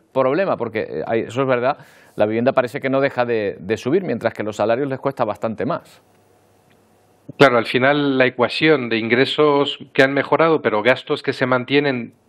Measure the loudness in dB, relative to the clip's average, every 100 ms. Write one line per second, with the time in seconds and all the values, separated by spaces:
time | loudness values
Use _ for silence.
0 | _ 0 0 0 -2 -2 -4 -6 -6 -6
1 | -4 -2 -2 -2 0 0 0 -4 -10 -20
2 | -10 -2 0 0 0 0 -2 -4 -2 0
3 | 0 0 0 0 -2 -4 -4 -4 0 -2
4 | -2 -4 -4 -4 -6 -2 0 0 -2 -4
5 | -6 -4 -4 -4 -6 -4 -6 -6 -10 -20
6 | _ _ _ _ _ _ _ _ _ _
7 | _ _ -4 4 6 6 0 2 2 2
8 | 0 2 0 2 -2 2 2 2 0 -2
9 | 0 2 2 2 2 2 0 -6 -4 2
10 | 2 2 0 2 2 2 0 0 2 0
11 | -2 -6 -4 -2 0 -2 0 0 0 -4
12 | -8 -16